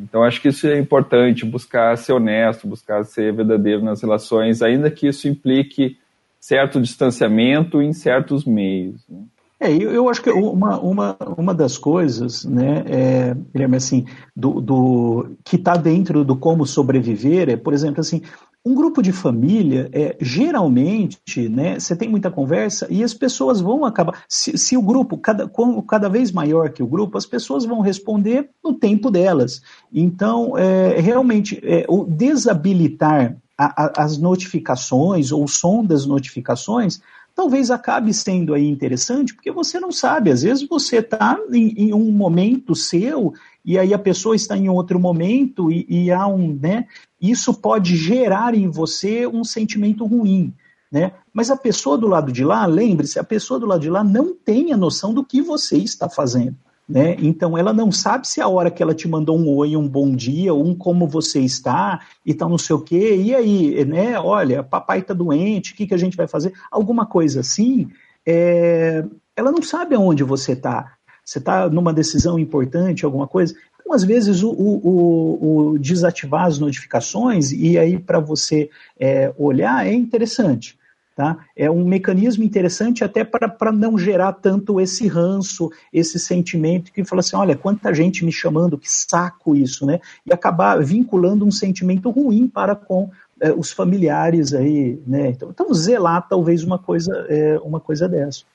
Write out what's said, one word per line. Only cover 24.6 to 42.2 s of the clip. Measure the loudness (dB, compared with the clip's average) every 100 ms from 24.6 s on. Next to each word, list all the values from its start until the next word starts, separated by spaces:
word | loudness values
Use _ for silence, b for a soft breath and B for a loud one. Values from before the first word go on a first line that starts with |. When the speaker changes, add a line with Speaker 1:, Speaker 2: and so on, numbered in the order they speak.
| 0 0
Speaker 2:
o |
grupo, | 2 2 0 -4
cada, | -2 -2 -4
com-, | -2 0 0
cada | 0 0 0
vez | 0 0
maior | 0 0 2 0
que | -2
o | -2
grupo, | -2 -2 -4
as |
pessoas | -6 -6 -4 -4
vão | -2 0
responder | 0 -2 -2 -2 0 0 -2 _
no | -6
tempo | 0 2 2 2
delas. | 2 4 2 0 -4 b b b
Então, | 0 0 0 -2 -2 -2 0
é, | 2 4 2 2
realmente, | 2 2 2 2 0 -4
é, | 0 0 2
o | 0
desabilitar | 0 0 2 2 2 2 2 2 2 2 2 2 2 -2 _ -4
a, | -2 0
a, | -2 0
as | -2 0
notificações | 0 0 -2 -6 -4 -4 0 0 2 2 0
ou | -2
o | -2
som | 0 2 2
das | 2 0
notificações, | 0 -2 -4 -8 -6 -4 -2 -2 -2 -4 b b b -4
talvez | 0 2 2
acabe | 0 -2 0 0
sendo | -2 -2 0 0
aí | 2 0
interessante, | 0 -2 -2 -2 -2 -2
porque | -4 -8
você | -6 -6 -6
não | -8
sabe, | -4 -2 2 2
às | 2
vezes | 2 0 -2
você | -4 0 -2
tá | 0 0 0 0 0
em, | 2 2 2 0
em |
um | 2 2
momento | 2